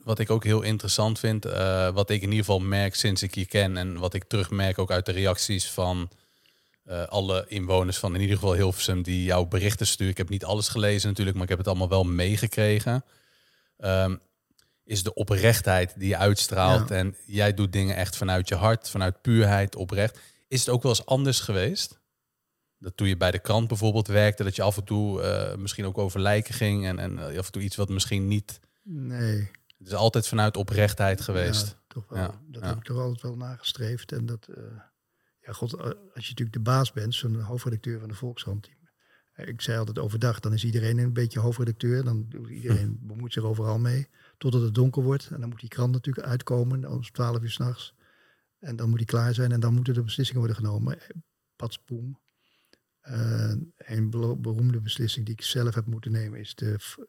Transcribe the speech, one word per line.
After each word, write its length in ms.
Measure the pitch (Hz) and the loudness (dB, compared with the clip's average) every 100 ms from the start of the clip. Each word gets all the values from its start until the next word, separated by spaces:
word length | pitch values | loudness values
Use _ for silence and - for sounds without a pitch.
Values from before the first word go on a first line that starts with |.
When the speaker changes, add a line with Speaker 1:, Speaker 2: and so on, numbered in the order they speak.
Speaker 1:
wat 160 | 113 107 | -2 -2
ik 100 | 107 | 2
ook 140 | 110 | 2
heel 180 | 107 107 | 4 2
interessant 580 | 101 110 104 - 110 110 | 2 -2 0 2 2 2
vind, 260 | 117 110 98 | 0 -2 -2
eh, 440 | 92 95 92 92 | 0 2 2 2
wat 160 | 92 98 | 2 2
ik 120 | 104 | 0
in 80 | 98 | 2
ieder 160 | 107 104 | 2 4
geval 140 | 95 | 2
merk 360 | 95 98 98 - | 2 2 0 0
sinds 280 | 107 95 | 0 0
ik 120 | 98 - | -2 -4
je 100 | 92 | 0
ken 320 | 104 98 92 | 2 2 0
en 200 | 90 85 | -4 -2
wat 160 | 90 | -2
ik 100 | 92 | -4
terugmerk 540 | - 104 92 98 95 95 | -2 -2 0 0 0 0
ook 120 | 92 | 0
uit 140 | 92 92 | 0 0
de 60 | |
reacties 600 | 90 95 90 - 98 - | 0 0 0 0 -2 -2
van, 380 | - 90 90 87 - _ _ _ _ _ _ | -2 0 0 -4 -10 _ _ _ _ _ _
eh, 200 | - 87 87 | -10 -8 -2
alle 380 | 101 95 92 92 | -2 0 0 -2
inwoners 500 | 101 90 92 90 90 | -4 2 2 2 0
van 180 | 98 87 | -2 0
in 60 | |
ieder 140 | 98 101 | 2 2
geval 180 | 101 90 | 2 4
Hilversum 460 | 98 92 - 90 | 2 2 0 0
die 220 | 90 90 | 0 0
jouw 220 | 90 90 90 | 2 2 2
berichten 420 | 95 101 95 104 | 2 0 0 0
sturen. 240 | - 95 | 0 0
Ik 60 | 90 | 0
heb 120 | 87 | -2
niet 160 | 98 82 | -4 -2
alles 220 | 104 101 | -2 0
gelezen 400 | 113 104 104 101 | 0 2 2 0
natuurlijk, 260 | 98 98 95 | 0 0 0
maar 80 | 90 | -2
ik 40 | |
heb 100 | 90 | -2
het 80 | 92 | 0
allemaal 220 | 92 92 | 0 2
wel 140 | 95 | 4
meegekregen. 1000 | 92 87 90 104 113 - 107 104 120 123 - _ _ _ _ _ _ _ | 4 2 2 2 0 2 2 2 2 -2 -4 _ _ _ _ _ _ _
Ehm, 380 | 98 95 95 92 - _ _ _ _ _ | 0 2 2 -2 -8 _ _ _ _ _
is 200 | - 104 | -6 -4
de 100 | 95 | -2
oprechtheid 840 | - 104 98 110 113 - 92 90 - | -2 0 6 6 6 4 2 2 -2
die 80 | 95 | -2
je 100 | 95 | 2
uitstraalt 720 | 101 101 - 95 92 95 110 | 4 4 2 4 6 6 4
Speaker 2:
Ja. 60 | 95 | 0
Speaker 1:
en 200 | 92 95 - | 0 -4 -4
jij 280 | 101 104 | 2 2
doet 180 | 101 101 | 4 2
dingen 220 | 98 95 90 | 2 0 0
echt 200 | 90 - | -4 -2
vanuit 300 | 92 92 92 | 0 0 0
je 80 | 90 | 2
hart, 340 | 107 113 - | 4 2 -2
vanuit 320 | 101 92 - | -2 -2 0
puurheid, 540 | - 113 101 101 101 - | 4 6 6 4 2 -4
oprecht. 440 | 92 101 110 - - _ _ | -4 0 -2 -4 -18 _ _
Is 120 | 127 | -2
het 100 | 123 | 0
ook 120 | 123 | 2
wel 80 | 131 | 2
eens 140 | 113 - | 2 2
anders 340 | 131 139 127 | 2 2 0
geweest? 600 | - 98 101 196 - - _ _ _ _ _ _ _ _ | 0 0 0 -2 -6 -10 _ _ _ _ _ _ _ _
Dat 200 | 95 - | -14 0
toen 100 | 98 | 0
je 100 | 90 | 4
bij 140 | 90 | 2
de 80 | 87 | 2
krant 280 | - 107 117 | 2 2 2
bijvoorbeeld 400 | 107 110 107 104 | 2 2 2 2
werkte, 360 | 104 104 104 | 4 4 4
dat 120 | 98 - | -2 0
je 60 | |
af 160 | 101 101 | 0 0
en 60 | |
toe, 380 | 98 104 104 92 | -2 0 0 0
eh, 360 | 92 95 98 95 | 0 0 -2 -4
misschien 280 | 98 - 98 | -6 -6 -4
ook 120 | 98 | -2
over 220 | 98 98 | -2 0
lijken 340 | 98 104 107 | 2 2 0
ging 320 | - 104 101 95 | -2 0 0 -2
en, 140 | 92 | -4
en, 200 | 92 90 | -4 -6
eh, 180 | 73 76 | -6 -6
af 60 | 98 | -6
en 60 | |
toe 100 | 98 | -6
iets 140 | 101 - | -6 -2
wat 140 | 101 | -2
misschien 380 | 95 - 101 98 | -2 0 0 2
niet 320 | 104 - - _ _ 208 | 0 -2 -12 _ _ -12
Speaker 2:
Nee. 500 | 156 127 123 113 104 101 - _ _ | -10 -8 -4 -2 -2 -4 -8 _ _
Speaker 1:
Het 100 | 92 | -8
is 60 | |
altijd 340 | 98 113 117 - | 2 4 4 2
vanuit 300 | 113 107 98 | 2 2 2
oprechtheid 640 | 98 104 104 - 98 95 | 0 4 4 4 0 0
geweest. 460 | - 92 87 107 104 | -2 0 0 0 -4
Speaker 2:
Ja, 60 | - _ | -8 _
toch 220 | - 101 | -16 -10
wel. 100 | 117 | -6
Speaker 1:
Ja, 200 | 92 104 156 | -6 -6 -16
Speaker 2:
Dat 140 | 127 | -10
Speaker 1:
ja. 60 | 92 | -6
Speaker 2:
heb 100 | 113 | -6
ik 60 | |
toch 140 | - 127 | -6 -4
altijd 240 | 127 120 | -4 -6
wel 140 | 123 120 | -8 -10
nagestreefd. 720 | 123 127 - - 110 120 - | -10 -8 -8 -4 -4 -6 -6
En 140 | 131 117 | -6 -4
dat, 220 | 117 - | -6 -10
eh, 160 | - 110 110 - _ _ _ _ _ | -16 -16 -16 -20 _ _ _ _ _
ja, 140 | - | -16
god, 200 | 110 120 | -8 -8
eh, 60 | - 120 | -6 -8
als 80 | - - - | -10 -14 -14
je 60 | - | -10
natuurlijk 220 | 117 117 | -6 -4
de 60 | 117 | -2
baas 320 | 113 131 131 | 2 2 2
bent, 240 | - 107 117 | -2 -4 -2
zo'n 240 | 120 110 | -2 -4
hoofdredacteur 600 | 107 123 127 110 123 113 | -4 -6 -4 -4 -6 -8
van 80 | 110 | -10
de 60 | 104 | -8
Volkskrant, 480 | 127 120 - 101 | -8 -8 -8 -8
die, 140 | - _ 170 _ _ _ _ | -10 _ _ _ _ _ _
eh, 140 | - 98 | -16 -12
ik 140 | 117 | -6
zei 160 | - 113 | -4 -2
altijd 220 | 110 107 | -2 -4
overdag, 400 | 117 110 123 113 | -4 0 0 0
dan 140 | 110 | 0
is 100 | 107 | 2
iedereen 340 | 117 113 110 120 | 2 2 2 2
een 160 | 123 | 2
beetje 260 | 120 117 110 | 2 0 2
hoofdredacteur. 640 | 117 120 120 110 120 123 | 0 2 -2 0 0 0
Dan 220 | 131 113 110 | 0 -2 -4
doet 200 | - 113 | -10 -14
iedereen 480 | - 120 101 104 110 | -8 0 2 2 -4
Speaker 1:
Hm. 60 | 110 | -10
Speaker 2:
bemoeit 260 | 107 120 | -10 -6
zich 100 | - | -4
overal 360 | 110 110 110 110 | -2 0 0 0
mee, 280 | 120 127 139 _ _ _ | 2 0 -4 _ _ _
totdat 240 | 135 123 | 0 2
het 140 | 117 107 | 2 4
donker 280 | 127 135 | 4 4
wordt. 260 | 127 139 - | 0 0 -4
En 80 | 147 | -8
dan 100 | 120 | -8
moet 100 | 113 | -10
die 100 | 117 | -10
krant 220 | - 123 | -2 0
natuurlijk 360 | 127 139 131 - | 0 -2 -4 -4
uitkomen, 580 | 123 - 123 120 131 131 | -4 0 0 0 -2 -4
om 160 | 123 | -6
twaalf 400 | 117 - 120 117 | -6 -4 -2 -2
uur 80 | 113 | -4
's 60 | - | -4
nachts. 360 | 123 123 - _ _ _ _ _ _ _ | -4 -4 -12 _ _ _ _ _ _ _
En 160 | 170 117 | -12 -4
dan 140 | 113 | 0
moet 80 | 117 | 0
die 100 | 113 | 0
klaar 260 | 117 117 | 0 2
zijn 180 | 120 123 | 2 2
en 80 | 120 | 2
dan 140 | 117 | 2
moeten 220 | 120 123 120 | 2 2 0
er 80 | |
beslissingen 360 | 113 - 135 127 | -2 -2 -2 0
worden 160 | 117 110 | 0 0
genomen. 420 | 107 104 120 - | -2 -2 -2 -4
Eh, 60 | - 170 - _ _ - | -12 -18 -18 _ _ -12
pats, 280 | 117 - | -10 -10
boem. 360 | _ 120 123 135 _ _ _ _ _ _ _ _ | _ -10 -10 -12 _ _ _ _ _ _ _ _
Eh, 540 | - 120 113 113 110 110 165 _ | -10 -4 -2 0 0 -2 -6 _
een 320 | - 110 110 | -6 -2 -2
belo-, 260 | 117 117 127 | 0 -2 -2
beroemde 460 | 113 110 123 120 | -4 0 2 0
beslissing 440 | 110 - 117 - 110 | -2 -2 -2 -2 -6
die 100 | 110 | -6
ik 60 | |
zelf 340 | - 127 120 113 | -4 -2 0 -2
heb 100 | 110 | -4
moeten 260 | 110 110 | -6 -4
nemen 280 | 110 107 113 | -4 -4 -8
is 160 | 107 - | -14 -6
de 200 | 110 104 | -4 -4
f-, 180 | - - | -6 -16